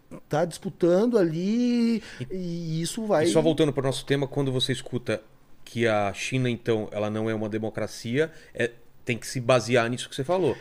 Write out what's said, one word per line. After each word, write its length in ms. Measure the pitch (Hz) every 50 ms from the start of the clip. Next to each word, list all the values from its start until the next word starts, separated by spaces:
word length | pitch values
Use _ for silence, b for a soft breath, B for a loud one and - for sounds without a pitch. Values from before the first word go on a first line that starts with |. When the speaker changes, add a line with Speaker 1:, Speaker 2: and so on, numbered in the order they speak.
| _ - - - - -
Speaker 1:
tá 160 | 147 147 175
disputando 720 | 170 - - - 190 - - 180 170 175 185 220 247 240
ali 800 | 214 180 170 156 170 180 196 220 240 247 240 240 240 233 233 233 208
e, 40 | B B B B 127 B
e 520 | 190 190 180 170 170 170 170 160 156 160 170
isso 240 | 170 - 233 220
vai 180 | 208 196 151 160
Speaker 2:
E 40 | 170
só 120 | 160 160
voltando 320 | 151 165 156 - 160 147 135
pro 100 | 143 127
nosso 220 | 135 127 - -
tema, 220 | - 143 139 143
quando 260 | 127 - 143 143 135 127
você 180 | 127 - -
escuta 520 | 127 - - - - 123 - - 110 - - - - - - - - - -
que 200 | - - 117 117
a 260 | 110 107 104 101 98 92
China, 360 | - - - 131 131 127 123
então, 380 | 117 110 - 120 113 110 104 - -
ela 160 | 104 104 107
não 200 | 107 107 110 113
é 60 | 110
uma 140 | 107 110 107
democracia, 840 | 107 110 110 107 - 113 107 - - - - 117 120 139 156 160 B B B B B
é, 160 | - 117 117 - - - - - - -
tem 140 | - 120
que 100 | 107 -
se 140 | - - 131
basear 480 | 117 120 131 123 104 113 123 120 117 117
nisso 220 | 127 123 - -
que 40 | -
você 80 | - 131
falou. 320 | 151 180 190 175 131 101 B